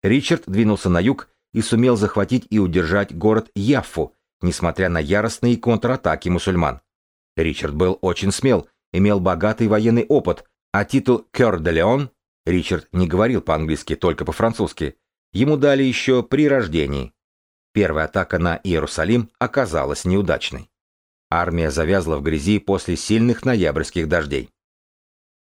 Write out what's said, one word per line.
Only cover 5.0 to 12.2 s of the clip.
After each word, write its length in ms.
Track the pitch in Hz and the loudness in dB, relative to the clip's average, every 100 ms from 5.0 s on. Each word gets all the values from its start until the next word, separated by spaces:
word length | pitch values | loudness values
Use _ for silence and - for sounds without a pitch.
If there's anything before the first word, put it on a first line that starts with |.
| 76 98 113 - 120 117 | 0 0 0 -2 0 0
контратаки 720 | 120 113 120 131 85 78 87 | 0 0 -2 -2 -2 -2 -2
мусульман. 520 | 87 - 87 76 67 _ _ _ _ _ - | -2 0 0 -2 -4 _ _ _ _ _ -4
Ричард 380 | 80 76 78 73 | -2 -2 -6 0
был 240 | 92 - | 0 0
очень 300 | 95 90 98 | -4 -2 -4
смел, 360 | - 135 104 - _ _ | 0 2 0 -2 _ _
имел 280 | - 101 101 | 0 2 2
богатый 480 | 92 85 104 110 110 | 0 0 -2 0 2
военный 380 | 107 113 117 - | 2 4 2 2
опыт, 360 | 147 - - - _ _ | 2 2 -4 -8 _ _
а 140 | 98 104 | -4 0
титул 420 | 135 - 120 - | 0 2 0 -2
«Кер 280 | - 120 92 | 0 2 2
де 120 | 82 | 0
Леон» — 380 | 80 92 135 135 _ | 2 2 0 -2 _